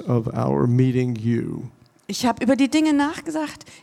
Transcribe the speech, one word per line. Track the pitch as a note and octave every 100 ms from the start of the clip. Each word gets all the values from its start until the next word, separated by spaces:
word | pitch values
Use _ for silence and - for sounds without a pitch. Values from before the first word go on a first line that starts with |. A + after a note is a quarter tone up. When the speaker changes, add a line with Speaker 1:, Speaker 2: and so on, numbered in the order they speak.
| F#3+
Speaker 1:
of | A#2+ A2
our | A#2 C3 C#3 B2+
meeting | B2 C3 B2+ B2 A2+
you. | A#2 A#2 - D#2+ B2 - _ _ -
Speaker 2:
Ich | G3 B3
habe | A3+
über | A#3+ B3+
die | C#4
Dinge | D#4 D#4
nachgedacht, | C#4+ C#4+ E4 - D#4 D4 - - -